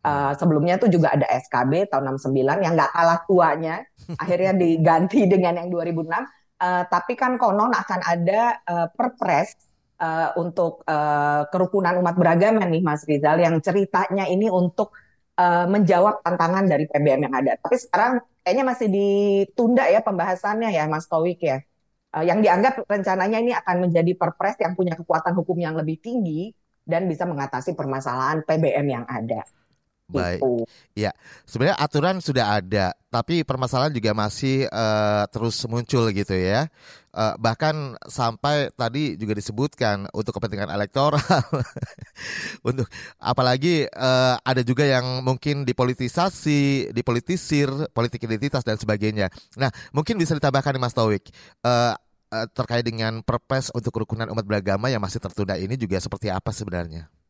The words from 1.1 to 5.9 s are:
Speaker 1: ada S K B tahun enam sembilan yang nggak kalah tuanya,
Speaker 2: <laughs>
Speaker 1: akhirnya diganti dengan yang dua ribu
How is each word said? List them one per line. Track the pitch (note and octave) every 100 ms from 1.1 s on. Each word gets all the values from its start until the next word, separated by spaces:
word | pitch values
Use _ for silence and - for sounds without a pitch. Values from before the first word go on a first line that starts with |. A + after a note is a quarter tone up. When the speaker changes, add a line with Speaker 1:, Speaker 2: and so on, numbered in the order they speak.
| C#3+
Speaker 1:
ada | C3+
S | B2 -
K | B2
B | C3 D#3+ G3+
tahun | C3+ C3+
enam | C3
sembilan | - C3 C3+ E3
yang | D#3+ E3
nggak | C#3+
kalah | E3+ E3+ E3+
tuanya, | - F#3 D#3+ D3+ D#3+ F3 C4+ _
Speaker 2:
<laughs> | - E3+
Speaker 1:
akhirnya | D#3+ F3 F#3+
diganti | F#3+ E3+ E3 E3 E3 F3+ A#3+
dengan | G3 F#3+ F3 F3
yang | F3
dua | F3
ribu | E3+